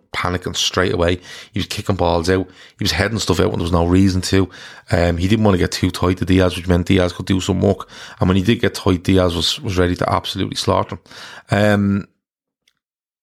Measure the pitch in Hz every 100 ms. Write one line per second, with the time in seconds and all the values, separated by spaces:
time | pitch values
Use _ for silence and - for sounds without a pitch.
0 | _ - 90 90 - 90 - - 95 95
1 | 85 90 - - - 101 - - - 92
2 | 85 85 85 92 92 - - - 104 82
3 | 101 110 - 87 95 104 85 87 85 92
4 | 98 92 - 95 92 - - - - 87
5 | 87 85 95 107 107 92 82 - 92 -
6 | 90 95 87 92 90 87 90 87 87 92
7 | 90 - 92 95 95 92 98 98 - -
8 | - - 90 95 92 120 107 - 98 90
9 | 87 92 90 85 78 - 117 90 87 90
10 | 95 92 - 98 104 - - 92 104 92
11 | _ - - - - 101 107 104 101 98
12 | - _ _ _ _ _ _ _ _ _
13 | _ _